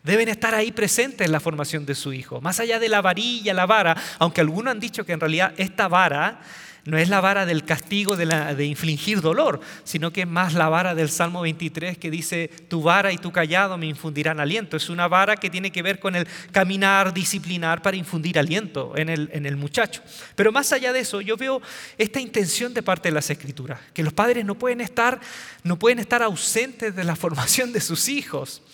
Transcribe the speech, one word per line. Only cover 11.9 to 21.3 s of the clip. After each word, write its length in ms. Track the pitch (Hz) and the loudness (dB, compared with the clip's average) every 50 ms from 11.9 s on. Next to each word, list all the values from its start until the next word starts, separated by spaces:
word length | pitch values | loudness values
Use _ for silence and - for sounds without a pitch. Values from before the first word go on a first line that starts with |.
| 175 | -8
que 120 | 175 - 165 | -6 -6 -6
dice, 400 | 156 175 160 - 180 170 165 160 - - - _ | -6 -6 -6 -4 -4 -4 -4 -6 -8 -18 -10 _
"Tu 120 | 170 165 | -4 0
vara 300 | 151 170 170 196 196 196 180 | 2 4 4 4 4 2 -2
y 40 | |
tu 140 | - - 175 | -2 -6 -2
cayado 460 | 175 180 160 156 170 185 202 190 185 | 0 0 2 4 4 2 2 2 -2
me 80 | 175 160 | -4 -4
infundirán 540 | 156 147 - - 160 147 147 151 156 156 151 | -4 -6 -6 -8 -6 -4 -2 -2 0 0 0
aliento". 380 | 147 143 190 226 214 - - | -2 0 0 -2 -4 -4 -4
Es 120 | 156 - - | -6 -4 -4
una 180 | 170 175 175 | -2 -2 0
vara 280 | 175 175 185 196 202 214 | 4 4 4 4 4 2
que 160 | 202 - 185 | 0 -2 -6
tiene 200 | 165 180 190 196 | -4 -4 -6 -4
que 120 | - 180 165 | -6 -4 -2
ver 160 | 190 196 190 | -2 -4 -2
con 160 | - 196 180 | -2 -2 0
el 120 | 180 170 - - - - - | 0 -2 -4 -6 -16 -16 0
caminar, 640 | - 196 190 180 196 196 196 196 196 196 196 190 180 | 2 2 2 2 2 2 4 6 6 6 4 2 0
disciplinar 680 | 185 180 - - 190 151 175 180 175 170 165 165 165 - | -2 -2 -2 -4 -4 -4 -4 -4 -2 0 0 0 2 0
para 140 | 196 185 | -2 -2
infundir 420 | 190 170 - - 165 151 180 170 160 | -2 -6 -4 -4 -2 -2 2 2 2
aliento 540 | 143 - 165 226 220 175 - 143 131 123 131 | 2 4 0 -2 -2 -4 -6 -6 -6 -4 -2
en 120 | 147 156 160 | -2 -2 0
el, 200 | 165 156 151 - | -2 -2 -4 -6
en 140 | - 151 143 | -6 -6 -6
el 120 | 139 143 | -4 -4
muchacho. 440 | 139 143 147 - 254 220 - - - - - - - - - - | -4 -6 -2 0 0 0 0 -2 -14 -16 -20 -20 -20 -20 -10 0
Pero 160 | - 202 220 | 4 4 4
más 200 | 220 277 277 - 294 | 4 4 2 2 0
allá 180 | 269 254 247 | 2 2 0
de 100 | 254 262 | 0 0
eso, 200 | 240 - - 202 | -2 -2 -6 -6
yo 160 | 202 202 | -2 -4